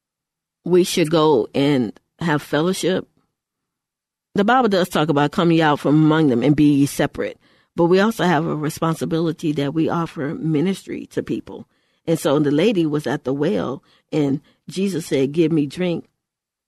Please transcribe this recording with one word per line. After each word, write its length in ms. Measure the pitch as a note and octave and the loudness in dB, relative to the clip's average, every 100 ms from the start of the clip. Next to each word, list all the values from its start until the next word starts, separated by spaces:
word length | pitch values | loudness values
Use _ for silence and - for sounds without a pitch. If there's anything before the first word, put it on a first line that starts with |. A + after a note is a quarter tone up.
| _ _ _ _ _ _ | _ _ _ _ _ _
We 180 | E3+ F3+ | 0 2
should 280 | F#3 G3+ D#3 | 2 0 2
go 360 | E3 D#3 C3 - | 4 4 4 2
and 380 | C3+ C#3 C#3 A2+ - _ - | 0 2 2 0 -6 _ -6
have 240 | E3 D3 | -4 -2
fellowship. 640 | - C#3+ F3 F#3+ E3 F#3+ - _ _ _ _ _ _ _ _ _ _ _ _ | -2 -2 -2 -2 -2 -4 -6 _ _ _ _ _ _ _ _ _ _ _ _
The 100 | G3 | -2
Bible 240 | G3+ B3+ A#3 | 2 2 2
does 200 | F#3+ - | 2 0
talk 200 | F3 D#3 | 0 0
about 220 | C#3+ D3 | 2 0
"Come 220 | - E3+ | 0 2
ye 100 | E3 | 4
out 160 | D#3 C#3+ | 2 2
from 160 | D3+ | 2
among 320 | D3+ D#3 D#3 D3+ | 4 4 4 2
them 160 | A#2 | 2
and 140 | C#3 D3 | 2 4
be 180 | D3 | 4
ye 120 | C#3+ C#3 | 4 0
separate." 520 | - D3 - F#2+ - _ _ _ - | 0 -4 -4 -10 -10 _ _ _ 0
But 100 | E3+ | 2
we 140 | F#3 | 4
also 240 | G#3+ - | 2 0
have 200 | F3 D3+ | 0 0
a 120 | E3 D3 | -2 -4
responsibility 960 | D3+ - E3 D#3 E3 D#3+ E3 - E3 | -6 -4 -4 -2 -4 -2 -2 -4 -4
that 200 | D3 C#3+ | -4 -4
we 160 | D#3+ C3+ | -2 -2
offer 460 | E3+ D#3+ E3+ C#3 | -2 -6 -8 -8
ministry 720 | A#2+ D#3+ D3+ F3+ F#3 - - - | -6 -2 0 0 -4 -8 -14 -10
to 160 | - | -8
people. 460 | - C3 - - - _ _ _ - | -6 -8 -10 -18 -20 _ _ _ -4
And 120 | D#3+ | -2
so 200 | D#3+ C#3+ | 0 2
the 100 | C#3+ | 2
lady 340 | C#3+ G#3 F#3 | 2 2 2
was 220 | D#3 D3 A#2+ | 0 -2 -4
at 160 | D3+ | -6
the 100 | B2+ | -4
well 520 | C#3+ D3+ G3+ B2+ C#3+ _ _ _ | -2 -2 -2 -4 -8 _ _ _
and 300 | D3+ C#3+ C#3+ - _ - | -2 -2 -2 -8 _ -12
Jesus 380 | F#3 G3+ E3 - | -4 -4 -4 -2
said, 260 | C#3+ C#3 | 0 0
"Give 200 | D#3 D#3 | 0 0
me 140 | D#3+ C#3+ | 0 -2
drink." 420 | E3+ F3+ D#3+ - _ _ _ _ _ | -4 -4 -4 -8 _ _ _ _ _